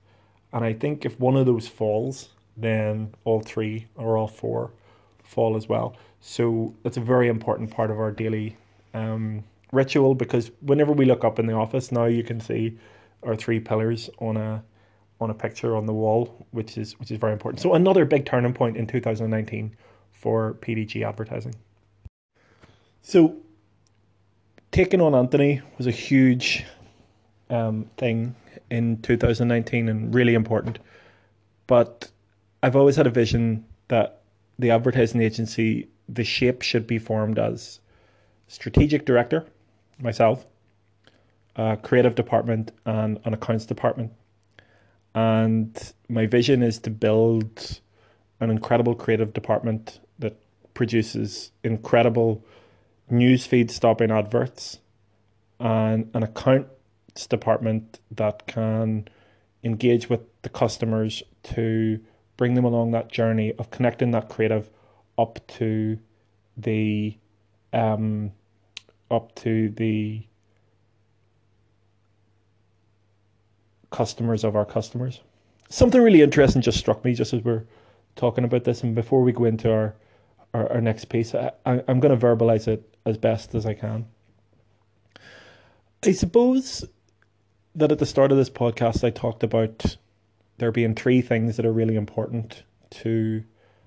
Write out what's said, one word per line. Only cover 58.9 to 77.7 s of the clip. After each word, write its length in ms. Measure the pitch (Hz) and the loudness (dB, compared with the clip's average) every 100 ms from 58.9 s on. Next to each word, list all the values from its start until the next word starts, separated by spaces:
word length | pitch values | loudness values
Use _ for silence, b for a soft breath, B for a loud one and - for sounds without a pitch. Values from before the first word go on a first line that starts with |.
| 110 104 b b b b _ | -4 -6 b b b b _
engage 440 | 117 113 123 120 - | -6 0 2 2 0
with 120 | 117 - _ | -6 -6 _
the 60 | - | -12
customers 720 | - 117 - 113 110 110 - - _ | -2 -2 -2 -4 -2 -4 -6 -16 _
to 580 | - - 113 110 110 110 b b b - | -10 -4 -2 0 -2 -4 b b b -4
bring 180 | 123 | 0
them 100 | 123 | 2
along 260 | 123 117 117 | 0 0 0
that 220 | 117 - | -2 -4
journey 400 | - 113 110 107 - | -2 0 0 -2 -4
of 120 | 110 | -10
connecting 400 | - 120 - 123 | -2 -2 0 -2
that 180 | 117 107 | -2 -4
creative 420 | - 110 107 - b b b b - | -2 0 0 -4 b b b b -4
up 200 | 113 - _ | -4 -4 _
to 520 | - 110 110 110 110 _ _ _ _ _ - | -6 -4 -2 -2 -4 _ _ _ _ _ -10
the, 580 | 110 107 107 107 107 104 _ _ _ _ - | -4 -2 0 -2 -4 -8 _ _ _ _ -6
um, 580 | 127 110 107 110 107 104 - _ _ _ - _ _ - | -2 0 0 -2 -4 -6 -12 _ _ _ -20 _ _ -4
up 240 | 117 117 | -4 -4
to 340 | - 117 113 110 110 | -10 -2 0 -2 -2
the 500 | 113 107 107 107 - _ _ _ _ _ _ _ _ _ _ _ _ _ _ _ _ _ _ _ _ _ _ _ _ _ _ _ _ _ _ _ _ _ _ _ - | -2 -2 -4 -8 -14 _ _ _ _ _ _ _ _ _ _ _ _ _ _ _ _ _ _ _ _ _ _ _ _ _ _ _ _ _ _ _ _ _ _ _ -16
customers 520 | - 110 - 117 110 | -6 -6 -4 -4 -2
of 140 | 110 104 | -2 -2
our 80 | |
customers. 560 | 104 113 - 123 127 - _ _ _ _ _ | -2 -4 -6 -8 -8 -10 _ _ _ _ _
Something 320 | - 247 254 | 0 4 6
really 220 | 233 175 | 8 8
interesting 400 | 147 151 135 131 | 8 8 6 6
just 160 | 117 - | 2 0
struck 260 | - 107 | 0 0
me 80 | 127 | 0
just 220 | 120 113 | -2 -2
as 80 | 120 | -2
we're 220 | 120 110 - | -2 -4 -6